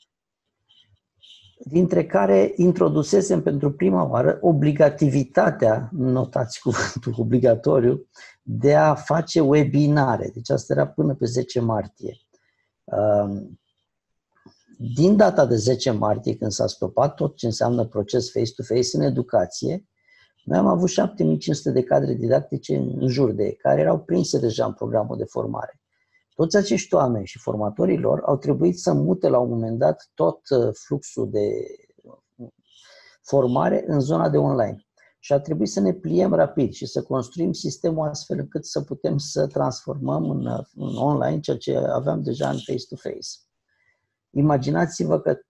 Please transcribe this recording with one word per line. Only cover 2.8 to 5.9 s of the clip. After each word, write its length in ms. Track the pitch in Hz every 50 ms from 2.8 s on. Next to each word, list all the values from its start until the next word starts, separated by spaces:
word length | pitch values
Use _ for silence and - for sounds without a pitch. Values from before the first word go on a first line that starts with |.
| 175 160 147 151 143 - 202 202 - - 185 165
pentru 300 | 151 165 143 139 143 143
prima 380 | 147 - 180 190 185 180 160 135
oară 280 | 117 117 131 156 160 -
obligativitatea, 1500 | - 180 160 139 147 151 143 147 156 143 147 - 156 139 131 143 127 - - 180 214 175 - - 127 113 110 123 127 113